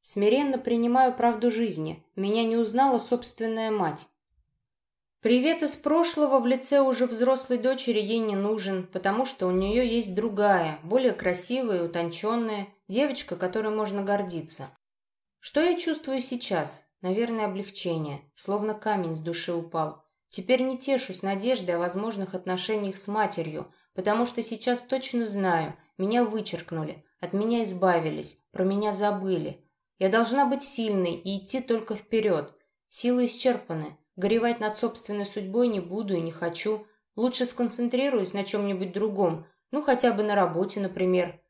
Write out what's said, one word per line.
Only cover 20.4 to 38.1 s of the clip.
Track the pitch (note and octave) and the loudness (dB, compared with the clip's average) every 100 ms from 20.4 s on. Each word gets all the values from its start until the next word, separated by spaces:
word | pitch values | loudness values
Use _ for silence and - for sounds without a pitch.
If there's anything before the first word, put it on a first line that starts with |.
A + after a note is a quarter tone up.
| F#3 B3+ | 0 2
не | B3+ B3 | 2 -2
тешусь | C#4 C4+ - F#3 | 0 0 -2 -6
надеждой | G3 G3 A3+ B3 F3+ | -4 -2 0 -2 0
о | E3+ | 0
возможных | F3 F3+ A3 G3+ F#3+ | 0 -2 -4 -4 -6
отношениях | F#3 F#3 F3+ - G#3+ G3 F#3+ | -6 -4 -4 -2 -2 -4 -6
с | - | -4
матерью, | G#3 G3+ G3 D#3+ D#3 - _ _ | 0 0 -2 -6 -8 -12 _ _
потому | - F#3 A3 | -4 0 2
что | A#3+ A#3+ | 0 -2
сейчас | A#3 G#3+ - A#3+ | -6 -4 -2 -2
точно | - C4+ C4 A#3+ A3 | -2 -4 -2 -4 -2
знаю, | G3+ F#3 E3 D#3 - _ - | 0 2 2 -2 -8 _ -6
меня | F#3+ A#3+ | 0 2
вычеркнули, | A#3 A3 G3 E3 - D#3+ D#3 D3+ _ _ | 2 0 -6 -8 -8 -6 -6 -10 _ _
от | F3+ | -6
меня | G3 G#3+ A#3 | -2 0 0
избавились, | G#3+ F3+ F#3+ E3+ D#3 D3+ D3+ - _ | -2 2 4 4 2 -4 -8 -12 _
про | - | 0
меня | F#3 G3 G#3+ | 2 2 0
забыли. | G3 G#3 G#3 F#3+ F3 D3 - _ _ _ _ | 2 0 0 0 -2 -2 -10 _ _ _ _
Я | F#3+ | 4
должна | A3 A3+ C4 C#4 | 4 4 4 2
быть | C#4 | 2
сильной | - - A3 G3 F3+ | 0 0 0 2 0
и | - F#3 G3 | -2 -6 -6
идти | F#3+ C4 | -2 -4
только | B3+ A3+ A3 | 0 -2 -2
вперёд. | G#3 - A3+ G#3+ E3 C#3+ - _ _ _ | -10 -2 0 2 0 -2 -14 _ _ _
Силы | - A#3+ B3 A#3+ | -2 2 2 2
исчерпаны, | - C4 A#3+ - D#3+ D3+ - _ - | 2 2 2 -2 -6 -6 -12 _ -4
горевать | F#3+ A3+ A#3 A#3 | 2 2 2 0
над | G#3+ G#3 | -2 0
собственной | A#3 A3 - G#3 G3+ | -2 -4 -8 -6 -4
судьбой | - F#3+ G#3+ B3 | -6 -4 2 2
не | G#3 | 2
буду | E3+ G3 G3+ F3+ | -4 -6 -2 -2
и | |
не | E3 | -2
хочу. | D#3+ E3+ E3+ G#3 G#3+ - _ _ | -4 -6 -4 -2 -4 -6 _ _
Лучше | - B3 B3 B3 | -2 0 2 -2
сконцентрируюсь | - A#3+ - A#3+ B3 C#4 | 0 -2 0 0 2 2